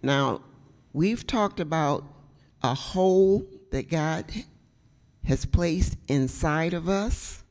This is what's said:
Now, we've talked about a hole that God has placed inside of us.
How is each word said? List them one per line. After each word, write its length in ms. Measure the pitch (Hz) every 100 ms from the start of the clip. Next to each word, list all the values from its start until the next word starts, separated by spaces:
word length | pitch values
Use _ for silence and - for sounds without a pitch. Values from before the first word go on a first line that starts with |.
Now, 400 | 131 139 135 110 - - - - _
we've 340 | 143 180 233 -
talked 320 | 247 202 -
about 460 | 160 160 147 - - - - _ _ _
a 120 | 123
hole 720 | 131 - 185 185 185 190 196 - - -
that 180 | 131 -
God 420 | 160 151 160 - - - _ _ _ _ _ _ _
has 220 | - 135 -
placed 500 | - 175 160 - - -
inside 680 | 139 131 - 160 151 165
of 120 | 175 165
us. 560 | 196 214 - - - -